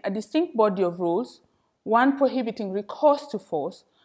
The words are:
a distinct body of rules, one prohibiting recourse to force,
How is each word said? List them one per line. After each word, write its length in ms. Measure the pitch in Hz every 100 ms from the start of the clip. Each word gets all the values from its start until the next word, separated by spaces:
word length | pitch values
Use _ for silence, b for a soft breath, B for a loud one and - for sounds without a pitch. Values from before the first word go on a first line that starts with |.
| 202
a 40 |
distinct 460 | 202 - 311 349 233
body 280 | 214 190
of 180 | 175 175
rules, 400 | 170 175 247 - _ _ _ _
one 340 | - 226 269 277
prohibiting 540 | 269 247 226 - 196
recourse 560 | 196 208 - 302 294 -
to 80 | 208
force, 440 | - 156 151 - _ _